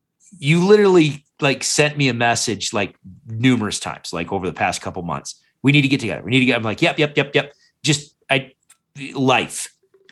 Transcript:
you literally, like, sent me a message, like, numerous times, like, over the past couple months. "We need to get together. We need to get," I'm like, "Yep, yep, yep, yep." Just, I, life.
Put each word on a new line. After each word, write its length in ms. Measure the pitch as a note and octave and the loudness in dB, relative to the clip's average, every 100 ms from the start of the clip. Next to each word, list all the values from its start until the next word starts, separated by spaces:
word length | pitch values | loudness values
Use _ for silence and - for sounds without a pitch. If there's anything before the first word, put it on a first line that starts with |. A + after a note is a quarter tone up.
| _ _ _ F3 | _ _ _ -6
you 260 | C#3 E3+ | 0 2
literally, 600 | F#3 G#3 G3+ F3+ D#3 - - - | 6 6 8 6 4 0 -12 -2
like, 240 | C#3+ C3 | -2 0
sent 320 | - - D3+ D3 | -2 0 0 2
me 120 | C3+ | 0
a 60 | |
message, 580 | A#2 A#2+ A#2+ - G2 - | 2 0 0 -2 -4 -4
like, 220 | A2+ G2 - F#2+ F#2 - | -4 -4 -6 -20 -20 -12
numerous 540 | A2 B2+ A#2+ G#2 - | 0 2 2 0 -4
times, 320 | F2 - - | -8 -10 -8
like, 200 | F2 E2+ | -8 -4
over 140 | G2 F2+ | -4 -4
the 60 | |
past 280 | E2 G2 - | -2 -2 -2
couple 220 | G2 F2+ | -8 -8
months. 400 | E2+ C#2+ - - _ _ | -8 -8 -10 -18 _ _
"We 100 | C3+ | 0
need 100 | D3 | 2
to 60 | C3+ | 2
get 120 | C3+ | 0
together. 220 | A2+ D#2 | -2 -8
We 80 | F#2+ | -2
need 100 | C3 | 0
to 60 | B2+ | 2
get," 100 | A#2 | 0
I'm 60 | |
like, 180 | A2 G2+ | -2 -2
"Yep, 180 | E3 D3+ | -2 0
yep, 180 | D3 D3+ | -2 -2
yep, 180 | C#3 | -2
yep." 180 | C#3+ C#3+ - _ _ | -2 -4 -10 _ _
Just, 320 | C#3 D3 - _ - | -2 -2 -4 _ -4
I, 220 | C3+ C3 _ _ _ _ C#3 C#3 | -4 -4 _ _ _ _ -18 -12
life. 600 | C#3 C3 B2 - - - _ _ _ _ | -2 0 0 -2 -8 -14 _ _ _ _